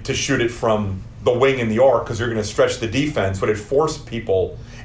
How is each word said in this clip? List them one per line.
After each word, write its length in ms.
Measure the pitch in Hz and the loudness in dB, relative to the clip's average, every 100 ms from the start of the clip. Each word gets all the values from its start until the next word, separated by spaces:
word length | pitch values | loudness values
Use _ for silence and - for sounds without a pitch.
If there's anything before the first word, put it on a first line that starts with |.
to 120 | - | -4
shoot 260 | 101 - 131 | -4 0 0
it 100 | 117 | 0
from 520 | - 117 107 101 95 - - | 0 0 0 0 -6 -10 -4
the 100 | - | 0
wing 260 | 123 135 127 | 4 4 2
in 100 | 113 | 0
the 120 | 110 | 4
arc, 260 | 135 117 - | 6 4 0
'cause 120 | 107 | -4
you're 80 | 120 | -2
gonna 160 | 110 | -2
stretch 340 | 104 - 127 - | -2 2 2 0
the 80 | 110 | -2
defense, 540 | 123 151 123 98 95 | 0 0 0 -2 0
would 100 | 101 | 0
it 60 | 104 | -2
force 400 | - 135 156 - | 0 2 2 -2
people? 580 | - 113 104 95 90 - - - | -8 -8 0 0 0 -6 -14 -8